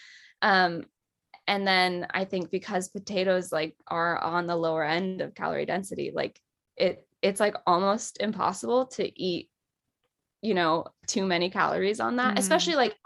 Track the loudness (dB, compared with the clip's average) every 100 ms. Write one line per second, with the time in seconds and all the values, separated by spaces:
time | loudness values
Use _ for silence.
0 | -20 -20 -20 _ 4 4 4 0 -10 _
1 | _ _ _ -10 -4 0 2 4 4 0
2 | -4 -4 -2 -4 -4 -6 -2 -4 -4 -10
3 | -4 0 2 0 0 -2 -4 -8 -6 -2
4 | 0 0 0 -2 0 0 0 0 0 0
5 | -2 -4 -8 -4 -4 -2 -2 -4 -4 -6
6 | -4 -4 -6 -8 _ _ _ 0 0 0
7 | _ _ 0 2 0 2 0 2 2 0
8 | -4 -6 -4 0 -2 -2 0 0 0 -4
9 | -6 -4 -4 -4 -8 _ _ _ _ _
10 | _ _ _ _ -2 2 2 2 -2 _
11 | -6 -2 0 0 0 0 0 2 0 0
12 | -2 0 0 0 2 2 2 2 0 0